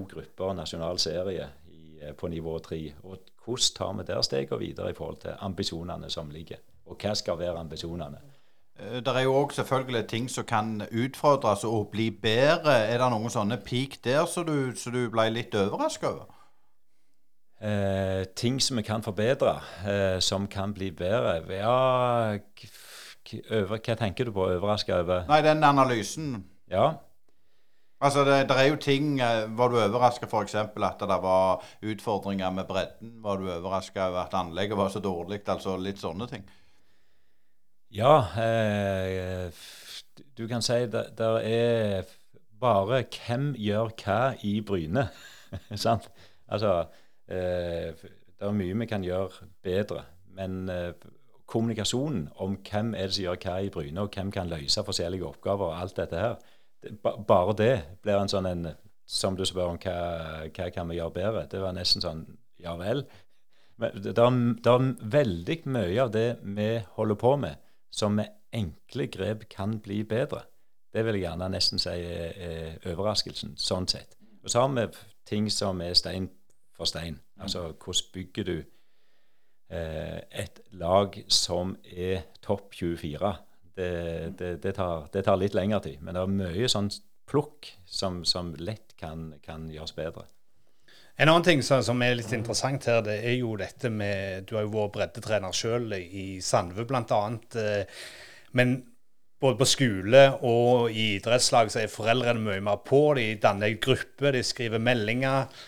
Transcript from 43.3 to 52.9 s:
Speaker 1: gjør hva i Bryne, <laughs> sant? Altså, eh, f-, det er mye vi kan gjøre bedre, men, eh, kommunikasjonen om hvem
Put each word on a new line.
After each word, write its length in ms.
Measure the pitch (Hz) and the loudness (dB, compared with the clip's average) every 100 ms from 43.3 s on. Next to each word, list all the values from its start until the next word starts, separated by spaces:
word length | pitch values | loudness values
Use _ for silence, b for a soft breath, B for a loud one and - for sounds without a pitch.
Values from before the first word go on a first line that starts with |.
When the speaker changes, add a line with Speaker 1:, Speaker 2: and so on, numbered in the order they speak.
| 123 147 123 | -2 -2 -2
Speaker 1:
gjør 380 | 104 104 113 - | 0 0 0 -4
hva 180 | - 101 131 - | -2 2 2 0
i 140 | 104 104 | -2 -2
Bryne, 460 | 107 98 78 104 143 - B B | -2 -2 0 0 -2 -4 B B
<laughs> 420 | B 95 - 104 107 | B -14 -10 -2 0
sant? 240 | 113 - - b b b | 0 -2 -20 b b b
Altså, 220 | 104 107 87 80 b b b - | -2 2 2 0 b b b -10
eh, 600 | 92 90 90 87 85 82 | -4 -2 -2 -2 -4 -6
f-, 160 | 78 - - - - | -10 -18 -20 -20 -8
det 140 | 101 | -2
er 80 | 104 | 0
mye 180 | 90 98 | 0 -2
vi 60 | 113 | -2
kan 160 | 107 90 | -4 -2
gjøre 420 | 90 95 - - - | -2 -4 -8 -20 -10
bedre, 400 | 95 92 104 78 - - - 95 | -2 0 0 -6 -12 -20 -18 -10
men, 300 | 95 92 92 | -8 -6 -6
eh, 220 | 90 87 82 - - - - - | -4 -6 -10 -16 -20 -20 -20 -4
kommunikasjonen 840 | 120 117 110 98 120 147 123 71 - | -2 0 0 -2 -2 -2 -2 -4 -6
om 160 | 95 98 | -4 -4
hvem 380 | - 104 113 | -4 -2 -2